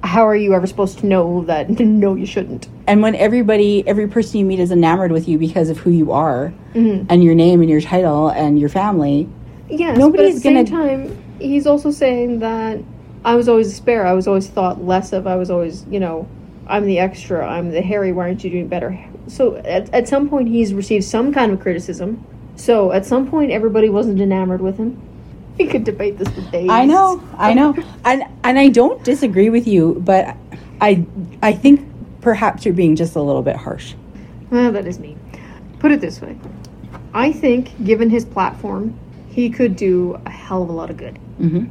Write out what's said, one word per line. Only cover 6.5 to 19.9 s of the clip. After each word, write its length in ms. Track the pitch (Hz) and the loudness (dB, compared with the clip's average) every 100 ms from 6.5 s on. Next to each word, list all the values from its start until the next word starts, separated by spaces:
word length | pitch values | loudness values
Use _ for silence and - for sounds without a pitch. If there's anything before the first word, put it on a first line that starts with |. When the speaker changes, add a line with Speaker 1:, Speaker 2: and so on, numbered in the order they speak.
| - - | -8 -8
Speaker 1:
Mm-hmm. 320 | 233 226 196 190 | 0 2 0 2
Speaker 2:
and 120 | 175 | 6
your 120 | 170 | 6
name 260 | 165 170 180 | 6 6 6
and 80 | 165 | 6
your 140 | 151 | 2
title 460 | 151 185 180 147 156 | 2 0 2 2 0
and 280 | - 151 147 | 0 2 2
your 120 | 147 | 2
family, 580 | 190 202 190 143 143 180 - - - - | 0 0 0 0 0 -2 -10 -20 -20 -12
Speaker 1:
Yes, 300 | 302 339 240 | -4 0 4
Speaker 2:
nobody's 420 | 285 370 392 262 | 6 6 4 4
Speaker 1:
but 100 | 277 269 | 2 2
at 80 | |
the 0 | |
Speaker 2:
gonna 20 | 226 | 2
Speaker 1:
same 420 | 330 294 269 277 | 0 -2 -2 -6
time, 120 | - - - | -14 -16 -10
he's 280 | 269 285 294 | -2 0 2
also 240 | 294 294 | 2 0
saying 480 | 294 269 247 240 233 | 0 0 0 -2 -2
that 400 | 226 226 220 214 - - - - 233 | -4 -4 -6 -8 -12 -20 -20 -8 0
I 80 | |
was 120 | 240 240 | 2 4
always 200 | 226 214 | 2 2
a 60 | |
spare. 320 | - - 233 185 | -2 -2 0 2
I 80 | |
was 120 | 185 185 | 0 2
always 200 | 196 190 | 0 -2
thought 340 | - 185 180 | -2 -2 -2
less 300 | 175 185 190 | -2 -2 -2
of. 140 | 190 185 | -6 -4
I 100 | 185 | -4
was 140 | 180 | -2
always, 340 | 180 170 180 - | -2 -4 -8 -8
you 100 | 196 | -4
know, 260 | 180 160 - - - - - | -4 -6 -10 -16 -20 -20 -6
"I'm 200 | 208 202 | -2 0
the 120 | 180 | 0
extra. 480 | 190 - - 175 98 | -2 -4 -6 -4 -4
I'm 240 | 165 175 | -6 -4
the 100 | 160 | -4
Harry. 280 | 185 208 196 | -2 -2 -2
Why 120 | 180 175 | -2 -4
aren't 140 | 190 | -6
you 60 | 190 | -6
doing 180 | 180 175 | -6 -6
better?" 300 | 180 127 185 - - - | -6 -6 -10 -14 -20 -18
So 300 | - 254 - | -2 -2 0
at, 360 | - 185 214 | -4 -4 -2